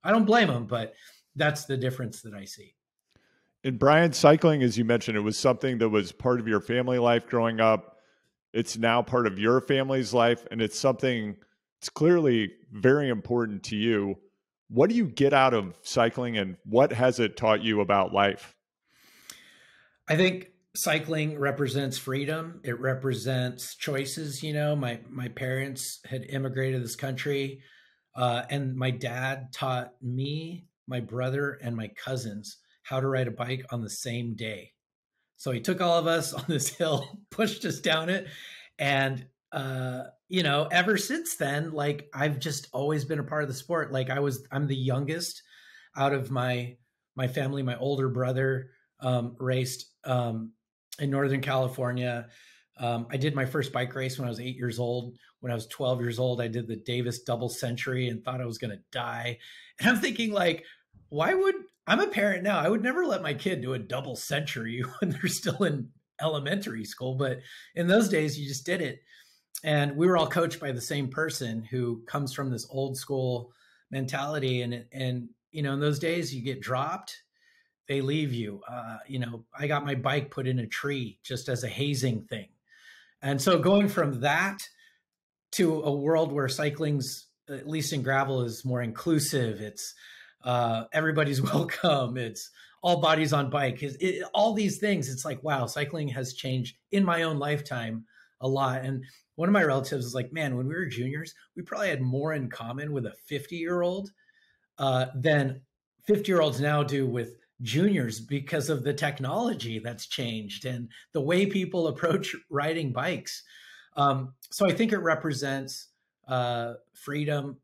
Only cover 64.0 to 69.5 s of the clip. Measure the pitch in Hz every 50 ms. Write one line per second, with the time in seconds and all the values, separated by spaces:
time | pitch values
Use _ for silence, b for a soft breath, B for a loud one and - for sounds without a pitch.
64 | 139 143 123 110 - - 147 143 156 143 - 123 113 110 117 123 127 131 - -
65 | 208 180 139 - - 180 - - - 170 - - 202 165 147 139 117 - _ _
66 | _ _ _ - 151 160 156 147 135 143 190 196 196 - 113 113 107 - - -
67 | 123 131 131 131 139 131 127 131 B B B B B B B 170 170 175 190 226
68 | 226 196 202 156 151 151 - 151 147 135 139 127 - 175 175 175 160 131 127 -
69 | b b b b b b b b b b